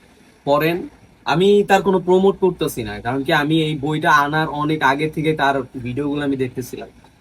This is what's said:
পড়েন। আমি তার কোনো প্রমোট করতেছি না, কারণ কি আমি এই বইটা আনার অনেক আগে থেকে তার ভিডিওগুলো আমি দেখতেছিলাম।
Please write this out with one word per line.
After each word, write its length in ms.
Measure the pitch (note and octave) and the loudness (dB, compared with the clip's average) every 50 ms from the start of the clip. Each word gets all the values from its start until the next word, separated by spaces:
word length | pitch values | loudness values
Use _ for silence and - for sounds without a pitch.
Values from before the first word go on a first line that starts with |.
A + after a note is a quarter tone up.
| _ _ _ _ _ _ _ _ _ | _ _ _ _ _ _ _ _ _
পড়েন। 440 | D3 C#3+ D3 D3+ D#3+ E3+ F#3 C#4 D4 - _ - _ _ _ _ | 0 0 2 2 0 -2 -2 -6 -10 -14 _ -20 _ _ _ _
আমি 400 | - C#3 D#3+ F#3+ G3+ G3+ G3+ G3+ - | -2 0 2 4 6 6 4 4 4
তার 140 | G3 F#3+ F3 | 2 2 4
কোনো 160 | G3 F#3+ F#3 - | 2 0 0 2
প্রমোট 320 | F3+ F#3 F#3 F#3+ G3 F#3+ - G3 | 2 2 4 4 2 2 2 0
করতেছি 380 | F#3 F3 - D#3+ C#3 - C3 A2+ G#2 | 0 0 0 -4 -4 -4 -6 -8 -8
না, 120 | G#2 G#2 G2+ | -10 -8 -6
কারণ 160 | A#2+ C3 C#3 C3+ | -4 -4 -4 -2
কি 60 | D3 E3 | 0 0
আমি 240 | D3 D3 D3 D#3+ D#3+ D#3 | 0 2 2 0 0 0
এই 120 | D#3 D3+ C3 C3 | -2 -4 -4 -4
বইটা 260 | D#3 D#3 D#3 D#3+ E3+ | -4 -4 -2 2 4
আনার 380 | D#3 C#3+ C#3+ D3 D3+ D#3 D#3+ D3+ | 4 4 4 2 0 -2 -2 -2
অনেক 340 | C#3+ D3 D3 D3+ D#3 D3+ D3 | -2 -4 -2 -2 -2 0 0
আগে 280 | C3 C3+ C#3+ D#3 D#3 - | 0 0 0 -2 -4 -4
থেকে 200 | E3+ D3 D#3 D#3 | -2 -2 -2 0
তার 280 | D#3 C#3+ C#3 C#3 C3+ B2 - - C3+ A#2 | 0 0 0 0 0 -4 -6 -10 -10 -10
ভিডিওগুলো 400 | B2 B2 C#3 D3 C#3+ C#3+ D3 C#3+ C#3 | -8 -6 -4 -4 -4 -4 -4 -4 -4
আমি 80 | C#3 | -2
দেখতেছিলাম। 520 | B2+ C3 B2 - C3 A#2+ - - G#2+ A2+ - - - _ _ _ _ | -4 -4 -6 -6 -10 -12 -10 -12 -14 -14 -16 -18 -20 _ _ _ _